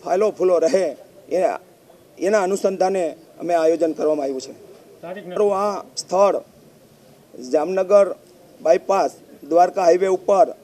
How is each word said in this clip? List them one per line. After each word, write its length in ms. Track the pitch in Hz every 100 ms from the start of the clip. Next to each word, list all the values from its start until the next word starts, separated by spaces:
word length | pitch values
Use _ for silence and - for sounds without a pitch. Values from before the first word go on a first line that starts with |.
ફાલો 280 | - 180 214
ફૂલો 280 | 165 185 175
રહે, 360 | 160 - 175 131 - - -
એ, 140 | 175 180 98 - _ _ - _ -
એના 240 | 175 214
અનુસંધાને 720 | 185 196 202 196 185 190 165 - - -
અમે 140 | 165
આયોજન 400 | 170 160 165 160
કરવામાં 300 | 151 151 151
આવ્યું 180 | 139 135
છે. 100 | 127 120 - - - - 165 185 175
મારું 280 | 180 208 196
આ 240 | 202 196 - -
સ્થળ 440 | - 180 196 156 - - - _ _ _ _ _ _ - 127
જામનગર 640 | 143 156 190 185 202 196 - - - - -
બાયપાસ 500 | 156 180 - - 139 - - - 139
દ્વારકા 320 | 160 180 185
હાઈવે 260 | 175 180 190
ઉપર 440 | 185 - 196 160 -